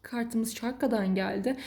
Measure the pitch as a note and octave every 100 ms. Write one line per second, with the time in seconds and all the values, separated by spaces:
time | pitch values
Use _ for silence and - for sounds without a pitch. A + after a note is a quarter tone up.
0 | - A#3+ A#3 A#3 A3 - A#3+ C4 C4+ A3
1 | F#3+ F#3+ F#3+ G3+ G3 C4+